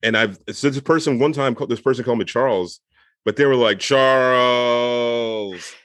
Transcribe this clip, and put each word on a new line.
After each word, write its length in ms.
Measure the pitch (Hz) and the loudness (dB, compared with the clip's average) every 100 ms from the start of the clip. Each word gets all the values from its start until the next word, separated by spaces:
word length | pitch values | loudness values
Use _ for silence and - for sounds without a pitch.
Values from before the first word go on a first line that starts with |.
And 140 | 113 113 | 0 0
I've, 240 | 113 95 - | 0 -2 -10
so 180 | 104 139 | -4 -2
this 120 | 135 | -2
person, 380 | 135 165 156 131 | 0 0 2 0
one 140 | 139 | 0
time, 220 | 156 135 120 | 0 -2 -2
ca-, 100 | 143 | -4
this 160 | 117 | -4
person 240 | - 123 120 | -2 -2 -2
called 140 | 123 | -2
me 60 | 98 | -2
Charles, 540 | - 131 104 90 - _ _ _ _ - | -2 0 -2 -4 -10 _ _ _ _ -6
but 100 | 107 | 0
they 100 | 143 | 2
were 100 | 131 | 4
like, 240 | 117 101 | 2 0
Charles. 1900 | - 135 131 131 127 127 123 123 123 120 120 120 120 117 117 110 101 92 - - | 0 2 4 4 4 2 2 2 2 0 0 -2 -2 -2 -4 -4 -8 -10 -16 -20